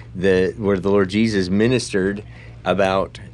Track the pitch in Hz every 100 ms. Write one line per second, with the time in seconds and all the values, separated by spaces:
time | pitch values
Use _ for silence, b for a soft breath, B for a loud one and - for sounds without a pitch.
0 | B - 95 92 92 - 101 98 98 101
1 | 92 104 113 104 90 98 117 127 - 101
2 | 95 101 - B B B 92 92 95 95
3 | 92 - -